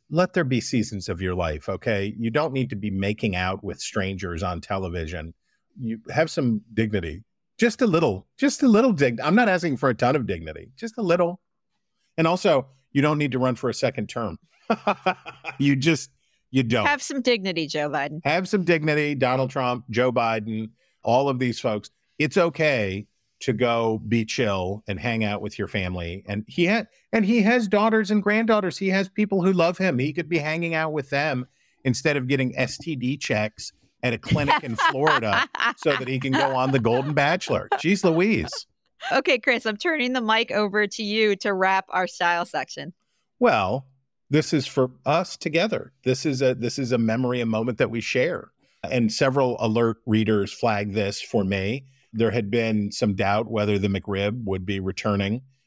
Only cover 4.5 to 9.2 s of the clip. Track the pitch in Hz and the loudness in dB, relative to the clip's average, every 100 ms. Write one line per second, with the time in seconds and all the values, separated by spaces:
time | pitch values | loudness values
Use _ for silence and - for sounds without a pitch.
4.5 | 85 - 98 95 87 80 85 80 - _ | -6 -6 -6 -4 -6 -6 -8 -12 -16 _
5.5 | _ _ - 117 110 - 139 160 - 127 | _ _ -10 -8 -8 -4 -2 -2 0 0
6.5 | 110 - 110 113 101 85 82 - _ _ | 0 -2 -2 -2 -2 -4 -8 -16 _ _
7.5 | - 233 - 233 165 151 190 - - 277 | 0 0 2 2 4 2 0 -8 -2 0
8.5 | - 269 208 254 165 135 113 | 2 4 6 4 4 2 0